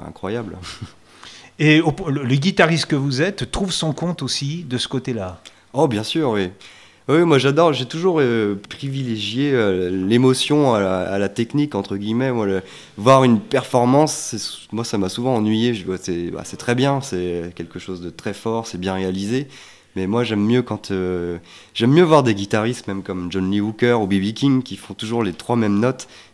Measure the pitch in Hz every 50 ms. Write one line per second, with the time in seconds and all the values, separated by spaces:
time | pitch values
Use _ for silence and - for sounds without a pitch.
0 | 73 76 82 - - 92 110 120 113 92 85 92 90 - - - - - - -
1 | _ _ - - - - - - - - _ - 147 151 151 156 165 156 139 -
2 | 165 156 135 131 135 120 135 139 143 196 196 - 175 160 170 147 - - 156 135
3 | 135 143 127 127 160 190 - - 123 - - - 202 185 160 - 165 160 135 -
4 | 165 175 170 - 139 123 - - 143 139 160 175 165 131 127 117 - - - 127
5 | - 135 120 107 92 92 90 - - - - _ _ _ - 139 160 139 110 101
6 | 107 - - 160 156 123 107 101 95 90 98 - - - - - - - _ _
7 | _ - 143 165 175 165 147 131 123 139 139 160 175 160 139 123 131 - - 160
8 | 175 190 170 160 139 120 117 113 107 104 101 101 - - - - 139 139 135 135
9 | 131 120 113 107 98 101 110 127 143 143 135 120 107 101 92 92 90 90 95 92
10 | 92 98 113 120 131 131 127 - - - 147 151 143 131 113 104 98 92 92 92
11 | 90 87 98 101 101 95 - - 113 117 - 147 147 147 - 98 98 - 98 98
12 | 101 107 113 120 135 135 123 113 104 98 95 92 - - - - - - - 101
13 | 104 127 135 135 131 123 113 104 101 - 139 131 - - - 123 120 123 135 147
14 | 214 240 - - - - 120 101 - - - - - - 104 110 117 - - 101
15 | 95 92 - 117 120 131 127 110 107 107 110 110 117 120 117 101 90 92 92 90
16 | - 95 85 85 87 85 - 80 - - - - - 120 120 127 135 139 139 135
17 | 135 - - 90 90 90 87 87 85 87 85 - 85 82 - 90 - 98 92 85
18 | 87 85 - - - 113 98 - - 113 113 113 110 - - 92 90 98 95 95
19 | 95 92 92 95 101 104 120 135 143 - - - - - - - _ _ _ 95
20 | 95 95 110 120 123 110 110 101 101 110 120 127 120 - 107 101 - - 98 92
21 | 92 90 90 87 85 87 85 85 - - - - - - _ - 113 123 143 170
22 | 180 156 160 147 127 117 104 98 101 - - 107 107 120 123 - - 104 98 98
23 | 92 - 92 90 90 87 90 95 92 95 101 104 101 110 107 - 120 120 120 113
24 | 104 92 101 95 95 107 110 - 139 139 131 131 127 - 98 - - - 98 -
25 | 110 110 117 117 110 92 82 - - - 120 120 110 104 101 101 120 127 131 -
26 | - - - - - -